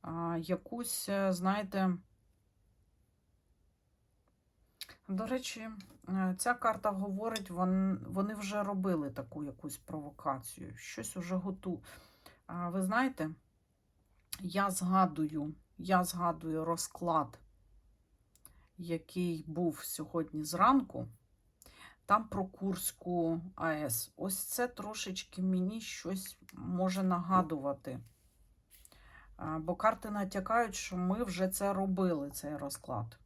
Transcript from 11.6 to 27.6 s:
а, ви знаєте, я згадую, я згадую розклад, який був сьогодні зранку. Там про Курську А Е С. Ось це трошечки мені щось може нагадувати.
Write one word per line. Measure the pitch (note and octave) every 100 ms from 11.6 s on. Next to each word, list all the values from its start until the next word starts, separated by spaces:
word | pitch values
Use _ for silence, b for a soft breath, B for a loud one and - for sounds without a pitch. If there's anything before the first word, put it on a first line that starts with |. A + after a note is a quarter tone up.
| F#3 F3+ B B B B B B -
а, | E3+ F3
ви | F#3
знаєте, | F#3 A3 C4+ C4+ D#3 D#3+ _ _ _ _ _ _ _ _ _ -
я | F#3 F3+ G3
згадую, | F#3 F3+ F#3 F#3 D3+ D#3 D#3 D3 D#3 _ -
я | F3+ F#3
згадую | F3+ F3+ F3 D#3+ D#3+ D#3+
розклад, | D#3+ E3+ - - F3 D#3+ C3+ - - _ _ - _ _ _ _ _ _ B B B -
який | E3+ E3 - F3+ F3+ D#3+ D#3+
був | D#3+ F3 D3+
сьогодні | - - D3+ E3+ D#3+ D3+
зранку. | D3+ F3+ G#3+ C4+ - B2+ A#2 - _ _ _ _ B B B B -
Там | G#3 A3
про | F#3+
Курську | F#3+ - G3 F#3 - - F3+ F3 E3 E3 F3+
А | - E3
Е | D3+ D3
С. | A#2+ - -
Ось | F#3+ F#3+
це | - - B3
трошечки | A#3+ G3+ G#3+ - F#3 - -
мені | F#3 F#3 F#3 A3+
щось | A3 - E3 F#3+ - - -
може | - - F3+ F#3 F#3
нагадувати. | F#3+ F3 F3 F#3 E3 D#3